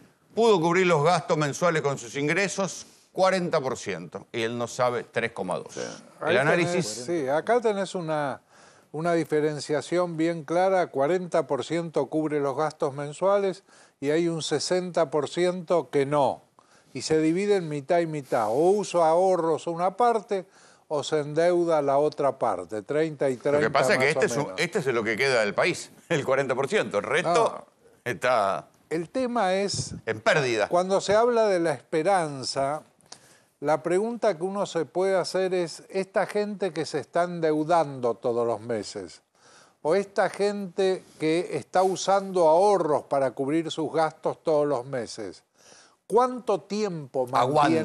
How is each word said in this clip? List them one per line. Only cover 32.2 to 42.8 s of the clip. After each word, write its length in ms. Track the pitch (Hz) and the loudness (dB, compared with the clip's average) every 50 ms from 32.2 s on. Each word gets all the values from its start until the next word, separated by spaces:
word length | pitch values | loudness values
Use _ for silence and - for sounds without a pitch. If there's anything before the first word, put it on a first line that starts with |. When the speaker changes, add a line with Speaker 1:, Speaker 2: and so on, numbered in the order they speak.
| 165 151 143 135 120 - - 135 139 139 151 151 - _ _ _ _ - - - - - - _ _ _ _ - | 0 -2 -6 -8 -8 -6 -4 -2 -2 -2 -4 -6 -10 _ _ _ _ -20 -20 -20 -20 -20 -20 _ _ _ _ -6
Speaker 2:
la 240 | 139 147 156 147 - | 0 0 0 0 0
pregunta 540 | 170 175 185 214 233 240 220 - 214 180 | 0 0 0 0 -2 -4 -2 0 0 0
que 60 | 151 175 | 0 -4
uno 220 | 190 196 202 185 | -6 -4 -4 -4
se 200 | - - 170 151 | -4 -4 -4 -4
puede 320 | - - 175 190 196 190 | -4 -2 -2 0 2 2
hacer 360 | 180 160 - - 185 190 185 185 | 0 0 0 -2 -2 0 0 0
es, 300 | 180 175 160 - - - - | -2 -2 -4 -8 -14 -14 -8
esta 360 | - 190 190 - - 214 180 | -6 -6 -6 -2 0 -2 0
gente 460 | - - 208 208 208 214 180 202 180 | 0 -2 -4 -2 -4 -4 -4 -6 -4
que 140 | 151 165 143 | -4 -4 -6
se 140 | - - 143 | -4 -4 -6
está 240 | 117 _ - 170 175 | -6 _ -2 -2 -2
endeudando 880 | 180 175 170 160 156 156 151 156 151 175 165 156 143 139 131 123 117 113 | -2 -2 -2 0 0 0 0 2 2 2 2 2 0 -4 -4 -2 -2 -2
todos 320 | - - 127 117 120 117 | -2 -2 -2 0 0 0
los 140 | 117 117 101 | 0 -2 -4
meses, 600 | 107 120 117 107 95 - - 104 92 80 - - _ _ _ _ _ - - - - _ _ _ | -4 -6 -6 -6 -6 -8 -10 -12 -12 -12 -16 -20 _ _ _ _ _ -20 -20 -20 -20 _ _ _
o 120 | - 147 170 | -2 0 0
esta 360 | 202 196 202 - 220 190 175 | 0 0 -2 0 0 0 0
gente 760 | - - 202 208 202 202 202 180 - - 190 190 185 - - - - - | 0 -2 -2 -2 -2 -4 -8 -8 -2 0 0 0 0 -2 -6 -16 -10 -4
que 380 | 151 156 160 175 - - 170 | -2 0 0 0 -2 -4 -6
está 260 | 139 - _ - 180 190 | -8 -6 _ 0 2 2
usando 640 | 196 180 - - 185 196 202 196 196 185 185 170 | 2 0 0 0 2 2 2 0 0 0 4 4
ahorros 560 | 156 156 175 196 208 202 180 | 6 6 6 6 4 4 4